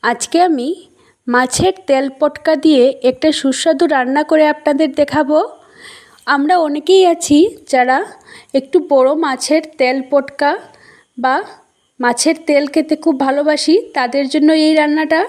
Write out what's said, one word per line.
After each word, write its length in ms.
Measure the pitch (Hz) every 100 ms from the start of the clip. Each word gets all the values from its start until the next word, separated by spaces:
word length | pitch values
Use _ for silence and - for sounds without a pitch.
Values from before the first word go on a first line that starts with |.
আজকে 340 | 226 240 - 330
আমি 260 | 359 294 254 370 - _ _ _ -
মাছের 460 | 247 254 - 370 381 -
তেল 200 | 269 269 269
পটকা 360 | 294 294 - 311
দিয়ে 280 | 320 285 254 269
একটা 260 | 247 254 311
সুস্বাদু 540 | 294 269 254 330 277 339
রান্না 340 | 285 254 277
করে 220 | 302 311 302
আপনাদের 420 | 302 302 285 311 285
দেখাবো। 420 | 285 294 277 302 440 - _ _ - - - _ -
আমরা 280 | 285 285 359
অনেকেই 460 | 311 294 294 381 370
আছি 320 | 339 - 294 392 - -
যারা 280 | 254 247 262 403 - - - _
একটু 240 | 269 269 359 330
বড় 200 | 277 262 302
মাছের 480 | 311 262 - 302 311 -
তেল 200 | 254 269 269
পটকা 420 | 285 277 - 285 330 - _ _ _ _ -
বা 180 | 254 285 427 - _ _ _ _
মাছের 360 | 247 240 311 311 -
তেল 180 | 285 285
খেতে 280 | 320 311 302
খুব 200 | 330 269
ভালোবাসি, 560 | 269 277 294 294 - 359 -
তাদের 320 | - 247 277 269
জন্য 200 | 311 302 320
এই 140 | 311 311
রান্নাটা। 460 | 302 302 311 320